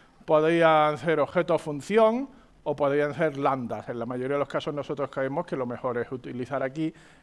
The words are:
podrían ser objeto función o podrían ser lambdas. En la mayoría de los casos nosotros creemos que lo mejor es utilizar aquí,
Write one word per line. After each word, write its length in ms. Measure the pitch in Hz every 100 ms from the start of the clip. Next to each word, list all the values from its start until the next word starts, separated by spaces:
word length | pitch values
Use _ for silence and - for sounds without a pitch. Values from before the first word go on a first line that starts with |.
| _ _
podrían 760 | - 156 156 170 165 156 151 147
ser 220 | 165 151
objeto 380 | 139 180 165 160
función 720 | - 147 - 208 220 233 277 - _ _
o 120 | - 139
podrían 380 | 143 143 147 143
ser 220 | 160 139
lambdas. 520 | 139 135 120 107 104
En 80 | 120
la 80 | 117
mayoría 300 | 127 127 143
de 40 |
los 100 | 135
casos 240 | 156 160
nosotros 360 | 147 135 143 135
creemos 360 | - 135 143 175
que 100 | 156
lo 100 | 123
mejor 320 | 120 131 120
es 140 | 117
utilizar 500 | 127 139 123 123 135
aquí, 320 | 135 143 160 - - _